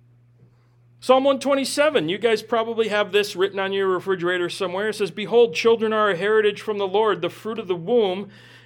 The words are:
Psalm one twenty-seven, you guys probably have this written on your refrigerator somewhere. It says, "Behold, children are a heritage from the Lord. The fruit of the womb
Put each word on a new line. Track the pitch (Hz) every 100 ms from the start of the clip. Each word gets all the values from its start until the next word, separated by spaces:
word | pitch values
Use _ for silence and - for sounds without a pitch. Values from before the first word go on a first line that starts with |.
| _ _ _ _ _ _ _ _ _ _
Psalm | - 262
one | 277 269
twenty-seven, | 269 277 262 294 302 269 156
you | 196
guys | 233 220
probably | 220 233 226 220 220
have | 208 196
this | 202 202 175
written | 190 190
on | 190
your | 196 196
refrigerator | 180 190 185 175 180 175
somewhere. | - 190 180 214
It |
says, | 214 190
"Behold, | 208 185 226 233
children | - 226 226 220
are | 220 208
a | 170
heritage | 196 220 208 208
from | - 202
the | 196
Lord. | 196 220 175
The | 170
fruit | - 214 220
of | 185
the | 175
womb | 165 247 202 185 196 - - -